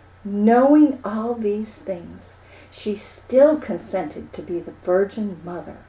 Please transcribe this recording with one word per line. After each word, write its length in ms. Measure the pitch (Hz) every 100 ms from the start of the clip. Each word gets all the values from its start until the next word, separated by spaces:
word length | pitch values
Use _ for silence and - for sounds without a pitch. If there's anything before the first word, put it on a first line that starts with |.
| - -
knowing 760 | 202 202 208 240 269 302 294 262
all 300 | 196 214 226
these 360 | 233 208 208 214
things, 520 | - - 180 170 180 - - - - -
she 260 | - - 202
still 640 | - - - 247 294 302
consented 760 | - 175 - 190 151 - -
to 100 | -
be 160 | 165 175
the 140 | 165 151 -
virgin 560 | 180 196 226 208 175
mother 340 | 170 175 - -